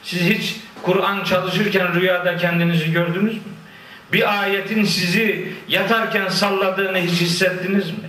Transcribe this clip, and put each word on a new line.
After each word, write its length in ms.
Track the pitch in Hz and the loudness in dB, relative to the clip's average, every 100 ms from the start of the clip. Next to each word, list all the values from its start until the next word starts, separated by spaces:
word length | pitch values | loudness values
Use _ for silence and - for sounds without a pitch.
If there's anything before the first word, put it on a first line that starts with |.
Siz 180 | - 175 | -6 0
hiç 340 | 175 214 - - - - | 2 2 0 -8 -12 -6
Kur'an 420 | 180 185 180 202 | 0 2 2 -2
çalışırken 680 | 170 185 185 170 208 190 180 | 0 0 2 0 0 0 0
rüyada 440 | 170 185 180 180 170 | 2 2 2 0 0
kendinizi 540 | 175 170 170 165 156 | 0 2 2 2 0
gördünüz 420 | 170 170 175 214 | 0 0 0 0
mü? 80 | 226 - - - - - - - | -2 -10 -16 -18 -20 -20 -20 -4
Bir 280 | - 226 202 | 0 2 2
ayetin 420 | 202 196 - 220 | 0 -2 0 0
sizi 720 | 202 165 175 196 220 175 - - - | 2 0 0 2 2 -2 -6 -10 -4
yatarken 600 | 170 - 226 220 214 190 | -2 2 2 2 0 0
salladığını 720 | 165 202 196 190 185 190 190 | 0 0 2 0 0 0 0
hiç 240 | 170 170 | 0 2
hissettiniz 680 | 175 - 185 185 180 196 190 | 2 2 0 0 0 0 0
mi? 60 | - | -6